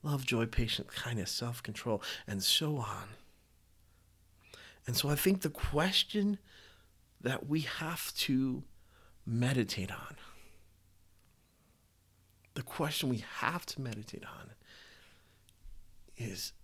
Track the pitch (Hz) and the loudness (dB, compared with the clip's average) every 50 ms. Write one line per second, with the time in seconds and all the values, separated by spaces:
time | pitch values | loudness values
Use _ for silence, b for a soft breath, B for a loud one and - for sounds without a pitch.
0 | - 147 147 139 131 131 127 113 117 117 - - 120 113 - - - - - - | 0 0 0 0 0 2 2 2 2 4 4 2 2 4 2 -2 -4 -6 -8 -6
1 | - 120 120 110 90 - - - 117 120 123 123 - - 104 - - 120 110 101 | -4 -2 -2 -2 -2 -2 -2 -2 -2 -2 -4 -6 -6 -8 -8 -4 0 0 0 0
2 | B B B B B B 101 98 95 - - - 160 156 151 139 117 101 104 101 | B B B B B B -4 0 4 4 4 4 4 2 0 0 -2 -2 -4 -6
3 | - - 107 - - - - - - _ - _ _ _ - _ - _ - _ | -8 -10 -14 -18 -20 -20 -20 -20 -20 _ -20 _ _ _ -20 _ -20 _ -20 _
4 | _ _ _ _ - _ - - B B B B B B B B B - 123 - | _ _ _ _ -20 _ -20 -20 B B B B B B B B B 0 0 2
5 | - 143 147 147 - 185 196 190 - - - - - - - 147 - 185 190 - | 4 4 2 4 6 4 4 4 2 -2 -2 0 -2 2 4 4 4 6 6 4
6 | - - - 208 202 208 202 196 B B B B B B B B B B B B | 4 4 4 4 4 4 2 0 B B B B B B B B B B B B
7 | _ _ _ _ - 120 131 - - 139 147 160 147 127 - - 160 160 170 160 | _ _ _ _ -2 -2 -2 -2 -2 0 0 2 2 0 -4 -2 -2 -2 -2 -4
8 | - - - - - - 139 131 131 131 127 123 - - - b b b b b | -4 -6 -2 -2 2 4 4 4 4 2 0 -2 -6 -10 -18 b b b b b
9 | b b b b - - 117 117 123 127 135 127 113 101 - - 92 92 - - | b b b b -4 -2 2 2 4 4 4 4 2 2 0 -4 -2 -4 -4 -8
10 | - - - - B B B B B B B B B B B _ _ - - _ | -8 -10 -12 -14 B B B B B B B B B B B _ _ -20 -20 _
11 | - - - _ _ - _ _ _ _ _ _ _ _ _ _ _ _ _ _ | -20 -20 -20 _ _ -20 _ _ _ _ _ _ _ _ _ _ _ _ _ _
12 | _ _ _ _ _ _ - _ _ - _ - 127 - - - 160 151 151 - | _ _ _ _ _ _ -20 _ _ -10 _ -8 -6 -6 -2 -2 -2 0 0 2
13 | - 135 127 113 104 - - - - 120 170 175 - - - - 135 123 110 107 | 2 2 2 2 0 -6 -4 0 2 2 2 0 -4 -6 -8 -6 -6 -6 -6 -8
14 | 107 - - - - - - - - 107 - - B B B B B B B B | -10 -10 -10 -12 -10 -10 -14 -14 -14 -16 -18 -20 B B B B B B B B
15 | B B B B B B B B B B B - - - - - - - - - | B B B B B B B B B B B -16 -14 -12 -12 -12 -14 -16 -18 -20
16 | - - - - 117 107 95 92 - - - - | -20 -20 -12 -8 -8 -6 -6 -6 -8 -8 -10 -12